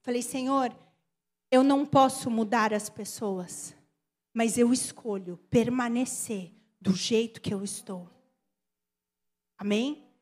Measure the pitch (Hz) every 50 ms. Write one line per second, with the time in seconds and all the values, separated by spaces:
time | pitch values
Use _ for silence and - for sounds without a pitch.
0 | _ 254 247 247 240 - - 262 254 262 277 269 254 233 220 - _ _ _ _
1 | _ _ _ _ _ _ _ _ _ _ 254 254 269 277 277 277 294 294 - 277
2 | 269 262 262 - - 262 226 220 226 202 240 233 214 214 214 208 208 - - -
3 | 202 - - - 233 202 190 185 180 175 - - - - - _ _ _ _ _
4 | _ _ _ _ _ _ _ 220 233 226 - 240 240 233 254 247 - - - -
5 | - 233 202 196 185 180 175 - _ _ - 240 226 240 247 254 240 240 233 240
6 | 262 247 - - - - 220 196 180 - _ _ _ _ _ _ - 196 185 185
7 | - - 240 220 233 226 - - - - 208 190 202 202 - - - - 190 180
8 | 175 175 _ _ _ _ _ _ _ _ _ _ _ _ _ _ _ _ _ _
9 | _ _ _ _ _ _ _ _ _ _ _ - 196 202 202 214 247 285 302 -
10 | - _ _ _